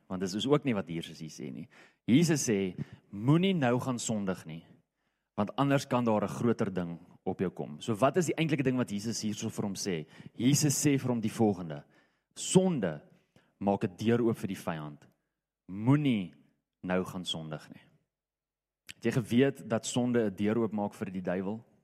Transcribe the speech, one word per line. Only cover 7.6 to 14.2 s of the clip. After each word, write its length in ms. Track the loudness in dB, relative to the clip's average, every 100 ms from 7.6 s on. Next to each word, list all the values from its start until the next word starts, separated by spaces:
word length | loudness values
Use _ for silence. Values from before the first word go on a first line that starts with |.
| -8 -8
So 120 | -4 2
wat 220 | 2 4
is 100 | 0
die 80 | 0
eintlike 260 | 0 0
ding 140 | 0 0
wat 120 | -2
Jesus 320 | -4 -4 -4
hierso 280 | -4 -4 -6
vir 160 | -4 -6
hom 100 | -4
sê? 300 | -4 -4 -6 -14 -16 0
Jesus 500 | 4 4 4 2 2
sê 120 | 2
vir 120 | 2
hom 100 | -2
die 100 | -2
volgende: 540 | 2 4 2 -4 -10 -14 _ _ _ _
"Sonde 680 | -12 2 4 4 2 -2 -4 -12 _ _ _ _ _
maak 240 | 0 2
'n 120 | 0 -2
deur 240 | 2 2